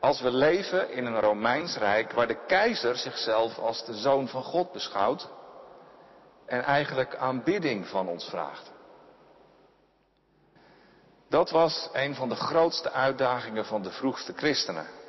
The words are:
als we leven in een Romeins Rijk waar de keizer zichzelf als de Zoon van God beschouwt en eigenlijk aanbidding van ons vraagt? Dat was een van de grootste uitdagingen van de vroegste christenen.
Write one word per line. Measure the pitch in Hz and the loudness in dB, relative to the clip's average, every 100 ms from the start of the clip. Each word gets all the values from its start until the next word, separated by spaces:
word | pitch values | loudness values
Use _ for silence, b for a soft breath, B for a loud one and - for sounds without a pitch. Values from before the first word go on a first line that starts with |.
als | 117 135 | 4 4
we | 123 | 2
leven | 127 147 180 190 185 196 | 4 4 4 0 -2 -2
in | 131 123 | -4 -2
een | 113 | 2
Romeins | 107 104 113 131 170 - | 4 4 2 0 -2 -2
Rijk | 107 104 113 | 2 2 2
waar | 117 117 | 0 0
de | 113 - | 0 2
keizer | 185 226 233 117 123 | 2 4 2 -2 -2
zichzelf | 131 - - 110 113 - | -6 -6 0 2 0 0
als | 113 - | -4 -4
de | - | -8
Zoon | 107 123 139 127 | -4 2 2 2
van | 131 | -6
God | 131 165 180 | -2 -2 -2
beschouwt | - - 101 104 156 - - - - - - B B B B B _ - | -6 -6 0 2 0 -6 -16 -20 -20 -20 -20 B B B B B _ -6
en | 123 | -4
eigenlijk | 135 143 143 131 127 - | 2 2 2 -2 -2 -2
aanbidding | 131 131 120 202 156 110 87 | -2 0 0 0 0 -2 -2
van | 98 92 | -2 -2
ons | 85 | -4
vraagt? | - 95 73 - - - - - - - - - - _ _ _ _ _ _ _ _ _ _ b b b b b b b _ | -6 -6 -6 -10 -18 -20 -20 -20 -20 -20 -20 -20 -20 _ _ _ _ _ _ _ _ _ _ b b b b b b b _
Dat | 147 170 | 2 4
was | 165 165 - - | 4 4 2 -4
een | 127 139 | -2 -2
van | 135 127 | -2 -4
de | |
grootste | 113 - 165 165 - - | -2 0 4 4 2 -4
uitdagingen | 135 135 131 131 123 117 110 | 0 0 2 0 0 -2 -6
van | 104 107 | -2 -4
de | 95 | -4
vroegste | - 135 120 - - | -2 -2 -2 -8 -2
christenen. | 151 135 - 85 78 - | 0 0 -2 -6 -10 -14